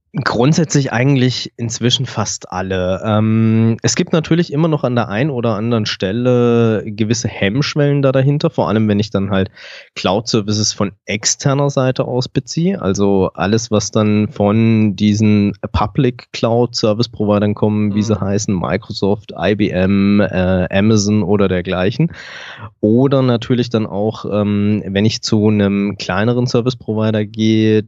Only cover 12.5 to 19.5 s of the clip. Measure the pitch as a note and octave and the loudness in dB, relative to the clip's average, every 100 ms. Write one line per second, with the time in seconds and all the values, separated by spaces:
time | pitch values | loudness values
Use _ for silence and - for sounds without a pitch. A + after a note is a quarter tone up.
12.5 | - F3 G3+ F#2+ F#2+ G2+ G2 F#2 - F2+ | -4 -2 -2 -2 0 2 2 0 -2 0
13.5 | A2 - G#2 - A2+ G#2+ G#2+ G#2 - G2+ | 0 0 -2 0 0 2 2 0 0 0
14.5 | A2 A2+ A2 G#2+ F#2 G#2+ G#2 G#2+ G#2 G2+ | 4 4 4 2 2 0 2 4 4 2
15.5 | G2 G#2+ - G#2+ - B2+ B2 - - A#2+ | -2 -4 -2 -2 0 0 -2 -14 -4 0
16.5 | A#2 A#2+ A#2 A2 G#2 A#2+ - G#2 G#2 G#2 | 2 0 0 -2 0 -2 -2 0 2 0
17.5 | G#2 G#2+ G#2+ G#2 G2+ G#2 G2 F#2+ G2+ G#2+ | 0 0 0 0 0 0 -2 0 -2 -2
18.5 | F#2+ C2+ F#2+ - G#2 G2 G#2 - - F2 | -2 -2 -4 -6 -4 -2 -2 -6 -4 -2